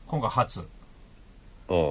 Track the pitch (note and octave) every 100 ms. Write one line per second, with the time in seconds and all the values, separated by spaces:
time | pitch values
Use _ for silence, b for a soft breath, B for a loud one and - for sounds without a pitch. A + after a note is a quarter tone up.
0 | - D#3 A2+ B2+ - - - - - -
1 | - - - - - - - F2 D2+